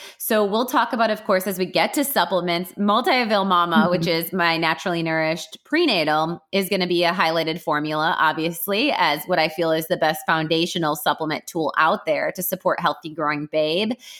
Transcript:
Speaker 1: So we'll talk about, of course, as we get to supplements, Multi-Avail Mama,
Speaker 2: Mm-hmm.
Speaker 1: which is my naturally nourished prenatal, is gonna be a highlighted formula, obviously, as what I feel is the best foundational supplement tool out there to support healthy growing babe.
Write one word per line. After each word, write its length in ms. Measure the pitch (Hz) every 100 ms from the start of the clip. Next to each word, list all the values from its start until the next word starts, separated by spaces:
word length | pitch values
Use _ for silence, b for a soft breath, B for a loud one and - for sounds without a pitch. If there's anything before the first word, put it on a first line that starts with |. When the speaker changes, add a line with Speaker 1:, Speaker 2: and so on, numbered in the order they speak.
| B B
Speaker 1:
So 260 | - 220
we'll 220 | 202 220 254
talk 260 | 285 233
about, 160 | 226 226
of 140 | 214
course, 240 | - 185 202
as 100 | 180
we 80 |
get 300 | 185 160 214
to 80 | 302
supplements, 680 | 277 196 175 185 175 170 185 -
Multi-Avail 680 | 202 220 302 254 226 208
Mama, 320 | 196 175 175 165
Speaker 2:
Mm-hmm. 120 | 170
Speaker 1:
which 160 | 175
is 260 | 170 165 170
my 240 | 185 170 165
naturally 440 | 160 160 190 170
nourished 560 | 165 160 156 170 - -
prenatal, 800 | - 311 330 190 151 156 160 170 _
is 180 | 196 180
gonna 160 | 196
be 180 | 180 175
a 80 | 170
highlighted 480 | 180 165 165 160 160
formula, 560 | 165 147 151 156 160 -
obviously, 720 | 160 160 160 165 - 202 285
as 300 | - 165 147
what 140 | 165 170
I 100 | 160
feel 220 | 170 165
is 160 | 160 160
the 100 | 170
best 240 | 156 160 -
foundational 680 | 160 156 165 170 180 156
supplement 520 | 156 160 147 156 151 -
tool 260 | 170 151
out 300 | - 160 202
there 260 | - 143 151
to 100 | -
support 360 | 180 185 180 -
healthy 300 | 165 - 156
growing 380 | 156 147 147 151
babe. 420 | 156 156 175 214 247 B